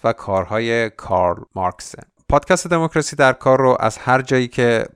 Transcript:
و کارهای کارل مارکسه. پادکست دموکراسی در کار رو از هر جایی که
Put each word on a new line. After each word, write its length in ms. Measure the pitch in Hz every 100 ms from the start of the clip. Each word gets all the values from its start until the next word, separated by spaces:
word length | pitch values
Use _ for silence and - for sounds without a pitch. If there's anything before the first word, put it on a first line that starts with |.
و 100 | 113
کارهای 760 | 117 - 95 95 107 117 117 113
کارل 540 | - - 92 90 87 - -
مارکسه. 480 | 90 - - - - _ _
پادکست 380 | 143 - 180 180
دموکراسی 480 | 170 160 - 147 143
در 180 | 139
کار 260 | 131 - 131
رو 180 | 131 127
از 180 | 110 -
هر 240 | - 131
جایی 260 | 131 131 123
که 380 | - 120 113 113